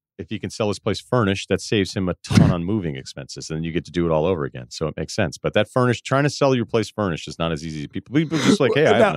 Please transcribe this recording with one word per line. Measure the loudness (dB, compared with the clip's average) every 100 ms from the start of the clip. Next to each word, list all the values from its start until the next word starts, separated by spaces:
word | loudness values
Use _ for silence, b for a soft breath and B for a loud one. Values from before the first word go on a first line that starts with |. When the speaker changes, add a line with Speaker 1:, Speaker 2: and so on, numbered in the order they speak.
| _ -16
Speaker 1:
if | -10
he | -8
can | -6
sell | -4 -2
his | -2
place | -2 -4
furnished, | 0 2 2 0 0
that | -2
saves | 0 0 0
him | -2 -4
a | -4
ton | 0 4 4
on | 4
moving | 0 -2 -4 -6
expenses. | -10 -14 -14 -12 -8
Then | -6
you | -4
get | -4 -4
to |
do | -2 0
it |
all | 2 2
over | 0
again. | -4 -8 -14
So | -6 -6
it | -6
makes | -6
sense. | -2 -2 -2
But | -2
that | 0 2
furnished, | 2 2 0
trying | 0 0
to | 2
sell | 2 2
your | 2 0
place | 0 -2
furnished | -2 -2 -2 -6
is | -4
not | -4
as | -4 -6
easy | -8
as | -8
people. | -10 -4
People | -2 0 0
just | 4 4
like, | 4
Speaker 2:
Well, | 4
Speaker 1:
"Hey, | 4
I | 6
have |
Speaker 2:
now, | 4